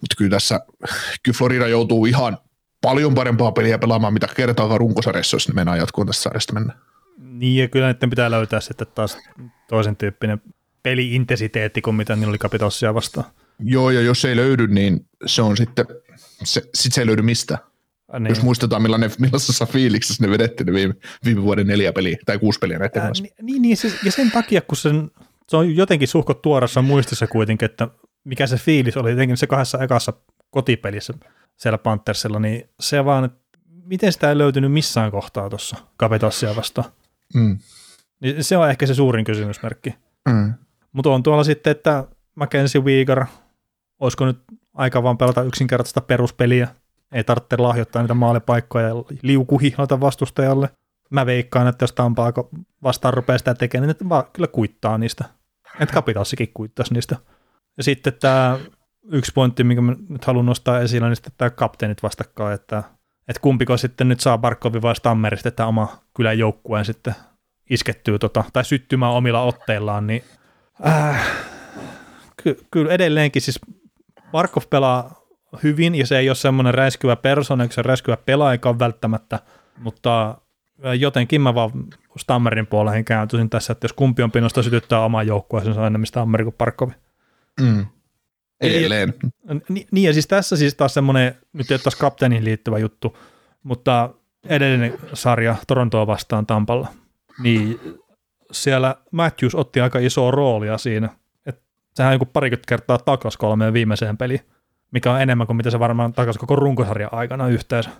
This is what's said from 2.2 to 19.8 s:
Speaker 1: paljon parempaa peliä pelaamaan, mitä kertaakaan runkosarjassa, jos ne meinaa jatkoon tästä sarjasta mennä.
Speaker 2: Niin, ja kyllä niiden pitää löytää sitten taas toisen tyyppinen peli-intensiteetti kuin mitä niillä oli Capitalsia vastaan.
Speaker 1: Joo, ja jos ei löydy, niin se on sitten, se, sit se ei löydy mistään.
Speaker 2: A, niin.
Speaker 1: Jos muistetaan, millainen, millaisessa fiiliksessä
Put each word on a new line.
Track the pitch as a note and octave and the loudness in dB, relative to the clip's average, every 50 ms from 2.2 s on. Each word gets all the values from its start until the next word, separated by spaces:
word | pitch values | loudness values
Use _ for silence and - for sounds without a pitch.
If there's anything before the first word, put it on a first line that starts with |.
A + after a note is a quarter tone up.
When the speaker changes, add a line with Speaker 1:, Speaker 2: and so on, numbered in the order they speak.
| C3 A#2 G2+ - _ _ _ _ _ _ _ _ - | 2 0 -4 -6 _ _ _ _ _ _ _ _ 0
Speaker 1:
paljon | B2 C3 C#3 D3 D3+ C3+ | 2 2 4 2 2 2
parempaa | C3 B2+ B2 A#2 A2+ B2 A2+ | 2 2 2 2 2 2 2
peliä | - - A2 A2+ A2+ A2 | 2 2 2 2 2 2
pelaamaan, | - A#2 A#2 A2+ A2 G#2 G#2 | 2 2 2 2 2 2 2
mitä | G#2+ - - - | 0 0 -2 0
kertaakaan | - C3 A#2+ A#2+ A2 G#2+ A2 A2 G#2+ | 0 0 2 2 2 2 2 2 2
runkosarjassa, | A#2 A2+ G#2+ - A2 A2 F#2+ E2+ E2 - - | 2 2 2 0 0 0 -2 -2 -2 -2 -2
jos | G#2+ - - | -2 -2 -2
ne | - | 0
meinaa | G2 F2+ E2+ F2 E2+ | 0 0 0 0 0
jatkoon | E2 - - - - F#2+ | -2 -2 -2 -2 -2 -2
tästä | F2+ - - | -2 -2 -4
sarjasta | - - - - - - | -4 -4 -4 -6 -4 -4
mennä. | G#2+ A2 A#2+ - _ _ _ _ _ _ _ _ D4+ | -4 -4 -6 -8 _ _ _ _ _ _ _ _ -20
Speaker 2:
Niin, | C3+ B2+ B2+ A#2+ B2 B2+ B2+ C3 | -20 -18 -10 -2 0 2 4 4
ja | C3 A#2+ | 2 2
kyllä | - C3+ C3 C3 B2+ | 2 2 2 2 2
niiden | B2 - B2 | 2 0 0
pitää | A#2+ B2+ B2 A#2 | 2 2 0 2
löytää | A2+ A2+ A2+ G#2+ - A2 | 2 0 0 0 -2 -4
sitten | - - - - A2+ - _ | -4 -6 -8 -10 -10 -10 _
taas | - A2 G2+ - - - - - - B2 A#2+ _ _ _ _ | -4 -4 -4 -4 -10 -18 -20 -20 -20 -20 -20 _ _ _ _
toisen | A#2 A2+ G#2+ G#2 G2+ | -2 0 0 0 -2
tyyppinen | - - G#2 G2+ _ - G#2+ G#2 G#2+ _ - - _ _ _ _ _ _ | -2 -4 -6 -6 _ -4 -4 -4 -4 _ -14 -20 _ _ _ _ _ _
peli-intensiteetti | C3 B2+ B2+ B2 B2 A#2+ B2+ B2+ A2+ B2 A2 G#2+ A2 - A#2+ G#2+ G#2+ - - | -4 -2 -2 -2 0 0 -2 0 0 -2 -2 -2 -4 -2 -2 -4 -2 -4 -4
kuin | G#2+ - A2 | -2 -2 -2
mitä | G#2+ A2 - A2+ | -2 0 -2 -2
niillä | G#2+ A2 G#2+ | -2 0 -2
oli | G#2 G#2 | -2 -2
Capitalsia | - G#2 - G#2+ G#2+ G#2 - - - A2 A2 | -4 -4 -2 -2 -2 -2 -2 -2 -2 0 0
vastaan. | A#2 A2+ - - - C3 - _ _ _ _ _ _ | -2 -4 -6 -6 -8 -8 -8 _ _ _ _ _ _
Speaker 1:
Joo, | A2 A2 B2+ C3 B2+ B2+ | -4 0 2 2 4 4
ja | B2+ B2 | 4 4
jos | A#2 A#2+ B2+ B2+ - | 4 2 2 2 0
ei | C3+ B2+ | 0 2
löydy, | A#2 B2 C3+ C3+ C3 A#2 G#2+ | 2 2 2 2 2 2 2
niin | G2+ G2 G2 G2+ F#2 - - _ _ _ - | 2 2 2 2 0 0 -4 _ _ _ -6
se | - - - | -4 0 0
on | A#2 G#2+ G#2 G#2 | 2 2 2 2
sitten, | A#2 A#2 B2+ - - - - - _ _ - - - - _ _ - | 0 -2 0 -4 -4 -4 -4 -20 _ _ -20 -20 -20 -20 _ _ -8
se, | - - - - - _ | -4 -4 -4 -6 -6 _
sit | - - C3 A#2+ | -2 -2 0 0
se | C#3+ | 0
ei | B2 A2+ | 2 2
löydy | A2 G#2+ | 2 2
mistään. | G#2+ A#2 A#2 A2+ - - - - - _ _ _ _ _ _ _ _ _ | 2 2 0 0 -2 -4 -6 -8 -8 _ _ _ _ _ _ _ _ _
Speaker 2:
A, | - B2 | -10 -6
niin. | A2+ A2 | -2 -2
Speaker 1:
Jos | A2 G#2+ A#2 | 0 2 2
muistetaan, | B2 B2 A#2 - A#2 A#2+ G#2+ | 2 2 2 0 0 0 2
millainen, | A2 A2+ A2 A2+ A2+ G#2+ G#2+ - | 2 2 2 2 0 0 0 0
millaisessa | B2 C3+ B2+ - - - C3 - A#2+ | 0 2 2 0 0 0 0 0 -2
fiiliksessä | A2+ - C3+ | 0 2 2